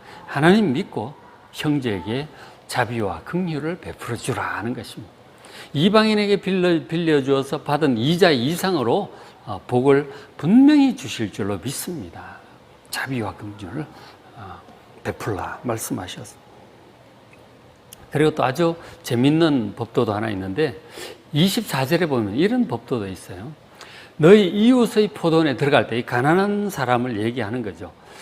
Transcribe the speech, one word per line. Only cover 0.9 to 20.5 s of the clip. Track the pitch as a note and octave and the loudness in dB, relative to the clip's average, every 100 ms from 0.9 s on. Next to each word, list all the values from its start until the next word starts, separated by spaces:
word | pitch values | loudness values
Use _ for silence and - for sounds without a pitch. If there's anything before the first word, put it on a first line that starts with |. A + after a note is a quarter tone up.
| - A2+ D3+ - - - | -8 -8 -12 -20 -20 -20
형제에게 | - D3+ D3 B2+ G2 F2 B2 D3+ - - - - | -6 -2 -2 -2 -4 -4 -6 -8 -14 -20 -20 -6
자비와 | - A2+ A#2 G2+ D#2+ | -2 -2 -2 -4 -6
긍휼을 | - F3 F#3 D3+ D#3 F3+ | -8 -6 -4 -6 -6 -8
베풀어 | - - - A#2 | -10 -12 -10 -8
주라 | - G#2 - - | -6 -6 -6 -6
하는 | A2+ | -6
것입니다. | A#2+ G#2 - A2 - - - - - - | -8 -10 -16 -18 -20 -20 -20 -20 -20 -8
이방인에게 | C#3+ F#3+ A3 A3 G#3+ G3+ G3 | 0 4 4 4 2 2 0
빌려, | F#3 F#3+ F3+ E3 C#3 | 0 0 2 2 -2
빌려주어서 | E3 E3 D3 C3+ C3+ C3+ D3+ | -2 2 2 2 0 0 -6
받은 | - D3 D3+ A2+ | -2 0 2 2
이자 | C3 F3 F3+ | 2 4 4
이상으로, | C3+ B2 E3+ F#3+ E3+ A2+ E3+ F3+ - - - | 4 0 -2 -2 0 0 0 -2 -12 -20 -18
어, | - F#2+ - | -12 -12 -4
복을 | B2 C3+ C#3 C#3+ - - - | 0 4 4 2 -10 -20 -6
분명히 | D3+ A#3+ C#4 D4+ C4+ | 4 6 8 6 4
주실 | G3 A2 - G#2 | 0 -8 -6 -6
줄로 | - G2+ G2 | -4 -4 -4
믿습니다. | A2+ - - E3+ F2 - - - - - - - - | -6 -8 -8 -10 -12 -14 -18 -20 -20 -20 -20 -20 -12
자비와 | - C3 C3 G2+ | -10 -6 -4 -6
긍휼을, | F#2 G#2 G#2 F#2+ C3+ D3 - - - - - | -8 -14 -14 -12 -10 -12 -14 -20 -20 -20 -20
어, | G2 F2+ - - - - | -18 -20 -20 -20 -20 -14
베풀라 | - - - F#2+ - - | -10 -8 -6 -6 -8 -8
말씀하셨습니다. | A#2+ A2 - A#2+ F2+ - A2+ - - - - - - - - - - - - - - _ - - - | -6 -6 -6 -8 -10 -14 -16 -20 -20 -20 -20 -20 -20 -20 -20 -20 -20 -20 -20 -20 -20 _ -20 -20 -6
그리고 | C#3+ D#3 | 0 0
또 | D3+ | 2
아주 | B2+ C3 E3+ E3 - - | -2 0 -2 -2 -10 -14
재밌는 | - A#2+ C3+ D#3+ E3 C#3 G#2 F#2 | -4 2 4 4 4 2 -2 -8
법도도 | A2+ - A2 | -6 -2 0
하나 | G#2 A2 | 0 -4
있는데 | G2 F#2+ | -6 -6